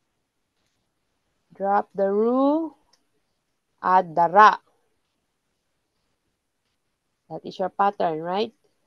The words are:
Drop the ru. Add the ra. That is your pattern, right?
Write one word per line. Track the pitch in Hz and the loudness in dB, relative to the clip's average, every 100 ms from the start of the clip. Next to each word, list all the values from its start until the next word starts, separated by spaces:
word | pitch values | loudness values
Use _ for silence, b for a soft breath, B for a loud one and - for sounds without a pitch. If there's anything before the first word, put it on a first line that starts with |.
| _ _ _ _ _ _ _ _ _ _ _ _ _ _ _ | _ _ _ _ _ _ _ _ _ _ _ _ _ _ _
Drop | - 196 202 - | -10 -4 -2 -4
the | 185 196 | -4 -2
ru. | 202 226 254 277 311 320 - _ _ _ _ _ _ _ _ _ _ | 0 0 0 0 0 -4 -12 _ _ _ _ _ _ _ _ _ _
Add | - 185 180 | 0 0 0
the | 160 170 | 0 2
ra. | 190 214 - _ _ _ _ _ _ _ _ _ _ _ _ _ _ _ _ _ _ _ _ _ _ _ _ _ _ _ | 6 6 4 _ _ _ _ _ _ _ _ _ _ _ _ _ _ _ _ _ _ _ _ _ _ _ _ _ _ _
That | 160 | -16
is | - - | -14 -8
your | 185 | -6
pattern, | - 202 202 180 156 | -2 -2 0 -4 -4
right? | 170 185 226 - _ _ | -6 -6 -6 -10 _ _